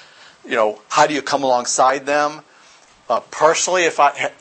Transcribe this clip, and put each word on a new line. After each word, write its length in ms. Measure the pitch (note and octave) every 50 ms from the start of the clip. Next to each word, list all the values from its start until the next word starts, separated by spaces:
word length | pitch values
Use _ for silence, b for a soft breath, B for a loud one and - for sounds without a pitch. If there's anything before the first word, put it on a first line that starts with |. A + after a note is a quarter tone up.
| B B B B B B B B -
You 120 | - C3
know, 260 | A#2 A2 G#2+ G#2 - - -
how 180 | - D3+ -
do 60 | - D3+
you 80 | C#3
come 220 | C3 - - C#3 C#3
alongside 640 | C3 B2 B2 A#2+ - - - C3+ C3 C3+ C#3+ C3+
them? 360 | C#3 C#3+ D3 D3 D3 D3+ D#3 D3 b b b b b b b b b b b _ -
Uh, 120 | A#2+ G#2 - -
personally, 520 | - - D3+ D#3 E3 - - F3 F3+ F#3 E3+
if 160 | D#3 - -
I, 320 | D3 C#3+ - - C3 C#3+ - _